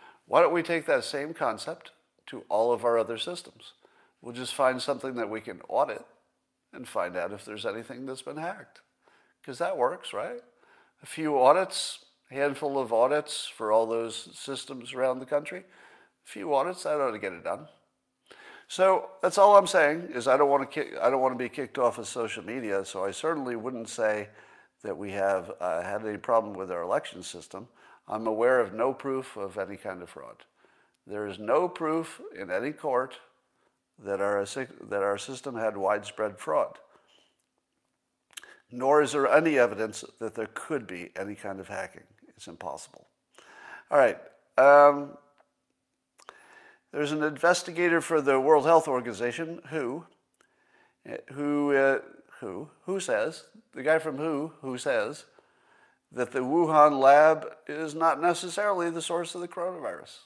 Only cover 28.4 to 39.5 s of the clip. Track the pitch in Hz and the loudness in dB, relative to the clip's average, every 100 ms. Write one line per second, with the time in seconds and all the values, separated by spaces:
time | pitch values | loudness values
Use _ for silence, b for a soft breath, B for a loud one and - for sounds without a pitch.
28.4 | 120 127 104 107 127 131 139 131 127 107 | 4 4 2 -2 -2 -2 -6 -6 -8 -10
29.4 | 98 95 95 98 104 92 87 - 60 - | -10 -8 -8 -8 -10 -12 -14 -16 -18 -20
30.4 | _ b b b b b - 104 104 95 | _ b b b b b -12 -8 -8 -8
31.4 | 107 139 180 175 160 160 160 - 403 - | 0 0 0 -4 -4 -4 -6 -12 -16 -14
32.4 | 95 92 131 156 151 123 131 - - _ | -6 -4 -4 -6 -2 -2 -2 -8 -20 _
33.4 | _ _ _ _ _ _ 98 98 101 101 | _ _ _ _ _ _ -6 -2 0 0
34.4 | 98 135 127 - - 101 101 101 - 131 | -2 -6 -10 -12 -8 -2 0 -2 -6 -12
35.4 | 143 117 110 101 95 107 104 - 107 95 | -10 -4 -4 -2 0 -2 -4 -6 -6 -6
36.4 | - 151 107 - - b b b b b | -2 -2 -2 -6 -20 b b b b b
37.4 | _ _ _ _ _ _ _ _ _ - | _ _ _ _ _ _ _ _ _ -20
38.4 | B B _ 120 131 151 143 143 135 143 | B B _ -2 4 4 4 2 4 4
39.4 | 165 | 4